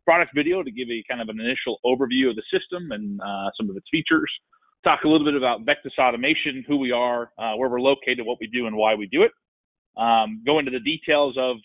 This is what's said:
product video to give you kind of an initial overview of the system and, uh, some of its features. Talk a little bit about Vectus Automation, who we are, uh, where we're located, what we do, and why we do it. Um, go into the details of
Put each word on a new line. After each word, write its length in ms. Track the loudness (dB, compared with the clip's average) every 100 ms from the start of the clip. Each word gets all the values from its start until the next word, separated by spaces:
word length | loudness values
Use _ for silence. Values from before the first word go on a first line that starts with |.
product 320 | 2 2 2 0
video 260 | 0 0
to 80 | -4
give 180 | -8 -6
you 160 | -6 -6
kind 100 | -8
of 100 | -8
an 100 | -6
initial 400 | -4 -4 -4 -2
overview 460 | 0 2 0 2 2
of 60 | 0
the 80 | -4
system 380 | -4 -4 -10 -8
and, 280 | -8 -8 -8
uh, 300 | -8 -6 -6 -4
some 140 | -6
of 40 | -6
its 140 | -4
features. 420 | -2 2 0 0 -8 _ _ _ _
Talk 200 | 0 2
a 40 | 4
little 180 | 4 4
bit 80 |
about 320 | 2 0 0 -2
Vectus 320 | -2 -2 2
Automation, 680 | 2 2 0 0 -2 -6 -2
who 100 | 0
we 140 | 0
are, 400 | 0 0 0 -6 -6
uh, 160 | -6 -2
where 140 | 0
we're 120 | 2
located, 420 | 2 2 0 -2
what 140 | -4 -6
we 60 | -6
do, 220 | -4 -2
and 100 | 2
why 160 | 2
we 140 | 2 0
do 160 | 2
it. 80 | 2 _ _ _ _ _ _ -2
Um, 460 | 4 4 2 -2 2
go 140 | 2
into 100 | 2
the 100 | -4
details 560 | -4 -4 0 2 2 0
of 180 | -4 -4